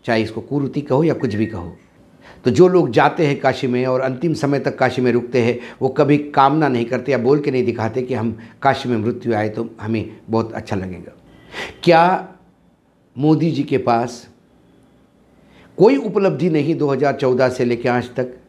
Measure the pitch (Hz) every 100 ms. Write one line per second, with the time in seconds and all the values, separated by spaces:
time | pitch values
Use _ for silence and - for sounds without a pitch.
0 | - 113 107 113 - 143 135 151 139 131
1 | 165 131 127 107 110 101 85 - _ _
2 | _ _ - - - 127 180 180 143 117
3 | 143 151 151 135 135 127 131 123 127 127
4 | 131 127 165 151 143 139 143 - 127 127
5 | 123 117 120 123 117 120 - - 131 135
6 | 143 147 147 143 135 156 143 123 117 123
7 | 131 127 117 147 147 127 123 113 113 123
8 | 123 120 113 110 - - 135 131 123 117
9 | 110 120 117 107 107 107 113 - 107 110
10 | - - - 113 113 113 - 104 92 87
11 | - - - - - - - - 175 165
12 | 175 185 - - _ _ _ _ _ _
13 | _ 120 151 156 165 135 147 135 120 117
14 | 120 - - _ _ _ _ _ _ _
15 | _ _ _ _ _ - - - 202 277
16 | 226 208 190 156 170 156 143 147 143 135
17 | 143 127 131 127 127 127 120 117 123 123
18 | 101 - 127 -